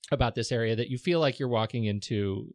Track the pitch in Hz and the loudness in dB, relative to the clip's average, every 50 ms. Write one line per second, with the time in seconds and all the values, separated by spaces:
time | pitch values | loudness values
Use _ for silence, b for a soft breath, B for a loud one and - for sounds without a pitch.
0 | - - 147 127 127 117 - 120 110 - 131 117 113 110 113 107 120 - 127 123 | -4 -4 0 2 2 0 0 -2 -2 0 0 0 2 0 0 0 0 -2 -4 -4
1 | - 180 170 165 156 139 127 - 139 123 120 110 110 107 - 120 113 107 101 101 | 0 0 2 4 4 2 2 0 -2 0 2 2 0 0 0 0 0 0 0 -2
2 | - - 117 104 101 98 95 - - - | -2 -2 0 0 0 0 -2 -2 -6 -8